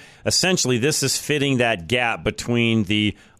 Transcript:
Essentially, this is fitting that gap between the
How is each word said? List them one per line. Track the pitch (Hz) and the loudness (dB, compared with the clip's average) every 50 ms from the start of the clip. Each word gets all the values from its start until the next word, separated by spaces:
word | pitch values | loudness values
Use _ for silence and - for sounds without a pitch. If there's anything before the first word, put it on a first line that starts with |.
| - - - - - | -8 -20 -20 -8 -4
Essentially, | 107 - - - 185 185 - - 127 127 113 | -2 0 0 2 2 0 0 0 0 0 0
this | 117 151 147 - 139 | 0 0 0 0 -2
is | 131 - | -2 -2
fitting | - - - 147 147 139 139 131 120 | -2 -2 -2 -2 0 0 0 2 2
that | 120 117 113 90 82 80 | 2 2 0 -2 -2 -2
gap | 120 123 123 117 107 82 - | -2 0 0 -2 -2 -2 -4
between | 117 104 - - 120 120 120 117 113 113 110 101 | -4 -4 -4 -4 -2 0 2 2 2 2 2 2
the | 85 107 107 107 104 - - - - - | 2 2 2 2 0 -2 -4 -10 -20 -10